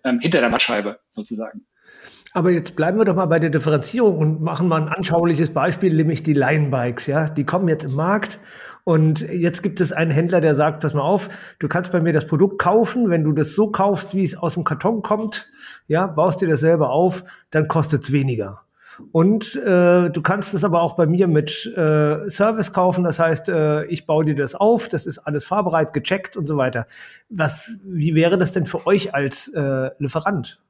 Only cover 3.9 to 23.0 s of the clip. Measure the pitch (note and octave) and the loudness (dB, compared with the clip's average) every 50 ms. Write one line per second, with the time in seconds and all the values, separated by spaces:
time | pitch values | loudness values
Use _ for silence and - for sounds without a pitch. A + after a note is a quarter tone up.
3.9 | - B3 A#3+ G#3+ F3 D#3 D#3 D#3 D#3 D#3 D#3 E3+ E3 D#3+ F3+ F3 D#3+ D#3 D#3 D3+ | -2 2 2 2 4 2 0 0 0 -2 -4 -4 -2 0 0 0 2 0 0 -2
4.9 | D#3+ F#3 F3+ F3+ E3 E3+ E3+ E3+ D#3+ C#3 E3 D3+ - C#3 C3+ F3+ - F3+ G3+ F#3 | -4 -4 -2 0 0 2 2 2 2 2 0 0 0 0 0 0 0 2 0 2
5.9 | D#3+ D#3 D#3 D#3 D3 - - D#3+ D3 C#3 C3 B2+ D#3 D3+ D3 C#3 C3+ B2+ A#2+ B2 | 2 4 2 2 0 -2 0 0 2 2 2 2 2 2 2 0 0 -2 -2 -2
6.9 | A#2+ - - - C#3 D#3 D#3+ D3+ D#3 D3 C3+ C3+ - F3+ G3 E3 D#3 - - C3+ | -4 -6 -6 -2 -2 -2 -2 -2 -2 -4 -4 -2 -2 0 0 0 0 -2 -2 -6
7.9 | C3 C#3+ D#3+ F3+ G3+ G#3+ - - - - - - - - - - - - _ F3+ | -4 -2 0 0 0 -2 -2 -6 -10 -16 -18 -20 -20 -20 -20 -20 -20 -8 _ 2
8.9 | E3 D#3+ D#3 D#3 D3+ D3+ - D#3 F3 F3+ E3 E3+ E3+ - - F#3+ E3+ F3+ F3+ - | 2 4 4 4 2 0 -4 -6 -4 -2 -2 -2 -2 -2 -6 -6 -2 -2 -2 -2
9.9 | - D#3+ E3 E3 C#3 D3+ E3+ F3 F#3 F3 D3+ D#3 D3 C3+ D3+ D#3+ D#3 - - D3 | 0 -2 0 0 2 0 0 2 2 2 2 2 2 4 2 0 0 -2 -4 -2
10.9 | D#3 D3 C3+ D#3+ G3+ F#3+ F#3 - - - - - - _ - C#3+ - F3 F3+ F3+ | -2 0 0 2 0 0 -2 -6 -12 -18 -20 -20 -10 _ -6 -2 -2 -4 -4 0
11.9 | - F3 D#3+ E3+ D#3 D3+ - D#3+ E3 D3 F#3+ G3 G3 - - F3+ G3+ A3+ A3+ - | 0 0 2 2 2 0 0 0 2 2 2 2 2 0 0 2 4 4 2 2
12.9 | - B3+ A#3+ G3 E3+ D#3+ D3+ D3+ D3+ D3+ D3 D3+ - G3 G#3+ G#3 G#3 - F#3+ G3+ | 0 0 2 2 2 2 2 2 2 0 0 0 0 0 0 0 2 0 2 2
13.9 | G3+ - - - - G3 F#3+ C#3+ - - - D#3+ - F3 D#3 - D#3 D3+ - G3 | 2 0 -4 -4 -2 -2 -2 -2 -2 -4 -4 -4 -2 -2 -4 -4 -4 -2 -2 -2
14.9 | A#3 G#3+ - - G#3+ G#3+ A3+ G#3+ - - - _ _ - - - - - _ - | -2 -2 -2 -2 -2 -2 -2 -6 -8 -10 -12 _ _ -20 -20 -20 -20 -20 _ -2
15.9 | D3+ E3 F#3+ F#3+ D#3 D3+ E3 F#3 D3+ F#3 G3 E3 D#3 B2 D3 D#3+ E3+ D#3 D3 B2 | 0 0 0 0 0 2 2 2 2 0 0 0 0 2 4 2 4 4 2 2
16.9 | C3 D#3 F3+ F#3 F#3 F#3 - - - _ _ _ - D#3 D3+ D#3 - E3 D3 D#3 | 2 2 2 2 0 -2 -12 -16 -20 _ _ _ -2 -2 0 2 0 0 0 0
17.9 | D3+ C3+ - - C3+ C#3+ C3+ C3+ B2 G#2+ G2+ G2 G2+ - _ _ _ _ _ - | -2 -2 -2 0 0 0 0 0 -2 -4 -6 -8 -10 -16 _ _ _ _ _ -20
18.9 | - - - - - D#3+ E3+ G3 A3 G#3+ A3 - - - B3 A3 F3+ F3+ F3 F3 | -20 -20 -20 -2 2 4 4 4 4 2 -2 -6 -8 -4 0 2 4 4 6 6
19.9 | F3 F3+ F3+ E3+ F3+ E3+ D3+ - F#3 G#3 F#3+ - G3+ E3+ E3 G3+ E3 E3+ E3+ E3 | 6 4 4 2 -2 -2 0 0 0 0 -2 -4 -2 -2 0 2 2 2 0 0
20.9 | - - E3 D3+ E3+ F3+ F#3+ F3 D#3 D3+ D3 - - - - A#3 - F#3+ D#3+ D3+ | 0 0 2 2 4 2 4 4 4 2 2 0 -6 -8 -8 -8 -4 0 0 2
21.9 | D3+ D3+ D3+ D3 D3+ - - G3+ - - G3+ A3 A3 A3 G3 - - F#3+ F3+ F#3 | 4 4 2 2 0 -2 -4 -8 -2 0 0 0 2 -2 -4 -2 0 2 2 2
22.9 | F3 F3+ | 2 2